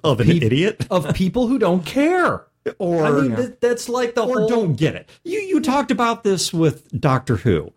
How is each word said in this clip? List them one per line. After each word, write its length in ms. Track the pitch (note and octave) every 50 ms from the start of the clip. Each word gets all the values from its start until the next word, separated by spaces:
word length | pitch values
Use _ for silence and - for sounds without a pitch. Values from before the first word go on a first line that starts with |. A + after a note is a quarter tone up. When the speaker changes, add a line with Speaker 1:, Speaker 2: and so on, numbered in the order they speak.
| -
Speaker 1:
Of 180 | D#3 C3 G#2+
an 60 | A#2
Speaker 2:
peop-, 160 | G#2 F3 E3+ C3
Speaker 1:
idiot? 440 | A2 A#2 C#3 F3 G#3+ G#3+ - - -
Speaker 2:
of 240 | G3 F3+ - - C#3+
people 320 | - F#3+ F#3 F3 A#3+ B3+
who 120 | A3 C4 C4
don't 260 | G#3+ F3+ F3 F#3 E3
care. 600 | - - C4 C#4+ D#4 F4+ F#4 F4 C4+ A#2+ - - _
Speaker 1:
<laughs> 280 | _ _ _ - - -
Or 260 | G3+ F3 E3+ E3+ D#3
Speaker 2:
I 60 | D3+
mean, 200 | C#3+ - C#4 C4 A3
Speaker 3:
Yeah. 40 | -
Speaker 2:
th-, 160 | B3+ B3 - _
that's 280 | - A#3+ A#3+ A#3 - -
like 260 | A#3 B3 B3 A#3 A#3
the 80 | B3 A3+
Speaker 1:
or 140 | B3 B3+ B3
Speaker 2:
whole 100 | G#3+ A3
Speaker 1:
don't 260 | A#3+ A#3 G#3+ F3 C#3
get 200 | G#2+ D3+ C#3+ -
it. 140 | F2+ - _ - _ _
You, 160 | E4+ F#4 G#4+
you 200 | G4+ F#4+ F#4 D4+
talked 300 | D#4 D#4 C4 C#4+ C4+ -
about 320 | B3+ G3 B3 A#3 A#3 A#3 -
this 300 | G3+ F#3+ F3 - - -
with 360 | E3 E3 D#3 - - _ _ -
Doctor 420 | A#2 - - C3 B2+ - - B2 G2
Who, 340 | - A#2+ F#2 D#2 D2+ E2 -